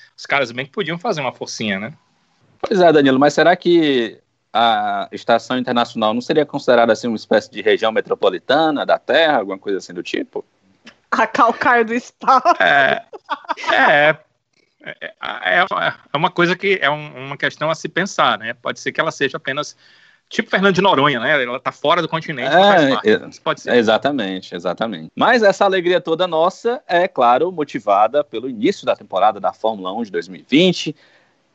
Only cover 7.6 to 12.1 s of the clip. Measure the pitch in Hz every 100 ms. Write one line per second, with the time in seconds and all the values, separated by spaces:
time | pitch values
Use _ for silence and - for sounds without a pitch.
7.6 | 107 98 110 107 - - 101 92 - 143
8.6 | 160 135 92 82 - 139 160 135 98 95
9.6 | 107 92 - 87 - - 262 - - _
10.6 | _ _ - _ - - 220 - 233 240
11.6 | 285 240 226 240 -